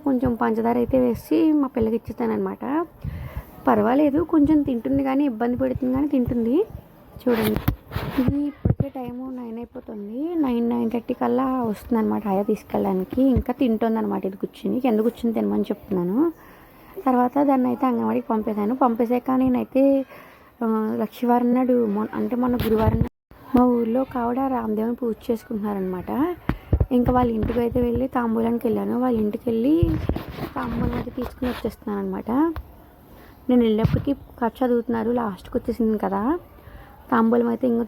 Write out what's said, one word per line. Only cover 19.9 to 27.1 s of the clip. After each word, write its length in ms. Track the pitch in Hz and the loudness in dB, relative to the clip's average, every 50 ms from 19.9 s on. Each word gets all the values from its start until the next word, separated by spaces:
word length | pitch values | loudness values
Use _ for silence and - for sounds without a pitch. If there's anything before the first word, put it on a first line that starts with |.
| 269 269 262 - - - - - - - - - - - 240 | 4 2 0 -4 -10 -20 -20 -20 -20 -20 -20 -20 -8 -4 -2
ఆ, 20 | 220 220 220 220 214 233 233 220 | 0 0 0 0 -2 -2 -2 -4
లక్షవారం 500 | - - - 247 240 240 240 247 240 240 | -6 -4 -2 0 2 2 4 4 2 2
నాడు 240 | 254 262 247 247 240 233 208 196 | 2 2 2 2 2 2 0 0
మొ-, 160 | 208 220 - - 220 | -2 -2 -4 -4 -4
అంటే 160 | 214 214 247 | -4 -2 -2
మొన్న 200 | 240 247 247 247 226 214 | -2 0 0 0 0 0
గురువారం 340 | 220 220 220 220 214 220 226 247 | 2 2 2 4 2 2 2 0
నాడు 120 | - - _ _ - - - - - - | -2 -4 _ _ -20 -20 -20 -4 2 4
మా 80 | 240 247 | 4 6
ఊర్లో 360 | 247 240 233 233 226 226 262 | 6 4 2 0 0 0 0
ఒక 160 | 269 - - | -2 -2 -4
ఆవిడ 240 | 247 233 240 247 262 269 269 262 240 | -4 -2 -2 -2 0 0 0 -2 -2
రామదేవుని 380 | 226 220 214 214 220 233 240 - | -2 -2 -2 -2 -2 -2 -2 -2
పూజ 140 | 247 226 214 - - - | -4 -4 -4 -4 -4 -4
చేసుకుంటున్నారనమాట. 840 | 233 220 - - 233 202 208 208 202 196 190 185 185 180 180 202 214 240 302 359 339 - - - - - - - - - - - 262 | -4 -4 -4 -6 -6 -4 -4 -4 -2 -2 -4 -4 -4 -6 -6 -4 -2 0 0 -2 -2 -4 -6 -8 -8 -8 -4 -2 0 0 0 2 2
ఇంకా 140 | 247 240 262 | 2 2 2